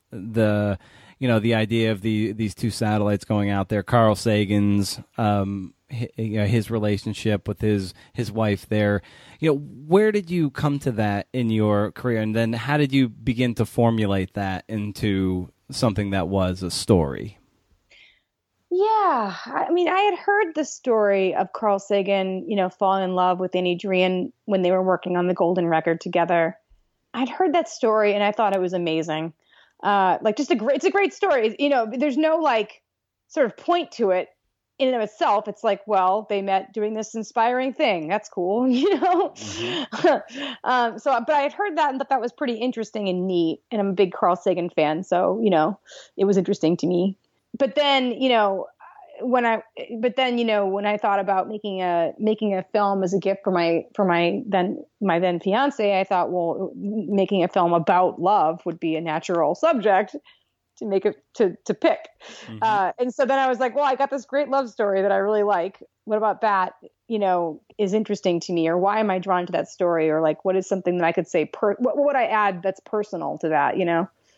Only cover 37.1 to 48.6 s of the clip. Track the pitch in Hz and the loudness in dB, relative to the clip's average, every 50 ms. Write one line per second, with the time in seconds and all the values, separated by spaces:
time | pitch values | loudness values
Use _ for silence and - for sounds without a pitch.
37.1 | - 226 214 - - 240 226 240 247 254 262 269 240 - 311 240 196 170 156 156 | -10 -10 -10 -6 -2 0 0 2 0 0 -2 -4 -2 0 0 0 0 -2 -2 -4
38.1 | 190 214 - - - 202 175 180 202 233 254 262 247 247 277 403 392 262 - 370 | -4 -4 -4 -6 -6 -4 -2 0 0 2 2 2 2 2 2 2 2 2 2 2
39.1 | 370 349 359 302 - - - - - 330 349 359 359 330 262 - 220 - - 330 | 2 2 0 -2 -4 -10 -12 -12 -8 -8 -6 -6 -6 -6 -6 -8 -4 0 2 2
40.1 | 277 - - - 240 262 285 269 247 - - - 254 247 240 233 214 220 - 285 | 2 2 -2 -8 -12 -10 -10 -10 -10 -8 -4 0 0 0 0 0 -4 -4 -2 0
41.1 | 269 233 233 294 302 285 277 285 - - 415 415 311 320 302 285 262 269 277 - | 0 0 0 0 0 0 0 0 -2 -4 -4 -2 0 0 0 0 0 -4 -2 -2
42.1 | 269 254 220 240 - - 302 254 233 208 233 254 - 220 220 - - 220 208 190 | 0 -2 -2 -4 -6 -4 -4 -4 -2 -2 -2 -4 -2 -4 -6 -6 -6 -4 -2 -2
43.1 | 180 180 180 190 185 175 170 160 - - _ _ - 214 196 196 190 190 202 180 | 0 0 0 0 2 2 2 2 0 -4 _ _ -2 -2 0 0 2 2 2 2
44.1 | - - - 175 185 185 - 202 175 180 175 170 - - 156 147 156 165 190 - | 2 2 2 2 2 2 0 -2 -2 0 -4 -4 0 0 0 0 0 -2 -2 -2
45.1 | 185 175 190 - 185 226 226 208 180 156 156 180 196 - _ - - - - - | 0 0 2 0 0 0 2 2 4 4 2 2 0 -6 _ -20 -20 -20 -20 -16
46.1 | _ - 196 202 202 190 185 - 202 - - 160 175 165 - 180 180 175 185 196 | _ 0 0 2 2 2 2 0 -2 0 2 0 2 2 0 0 0 2 0 0
47.1 | 190 - _ _ _ _ _ _ - - 277 233 - 294 294 285 277 269 254 247 | -2 -6 _ _ _ _ _ _ -4 -2 -2 0 0 0 2 2 2 2 2 0
48.1 | 226 190 262 262 247 226 214 202 196 185 | -2 0 0 2 4 4 4 2 0 -2